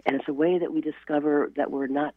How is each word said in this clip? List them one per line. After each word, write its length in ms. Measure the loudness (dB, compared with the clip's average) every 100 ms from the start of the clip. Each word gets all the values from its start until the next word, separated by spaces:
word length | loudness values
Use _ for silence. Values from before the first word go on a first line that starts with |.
| -2
and 80 |
it's 140 | 0 0
a 40 |
way 240 | 2 2 2
that 140 | 0
we 80 | -2
discover 680 | -4 -6 -4 0 2 2 2 -2
that 140 | -2
we're 140 | -2 -2
not 260 | 0 -2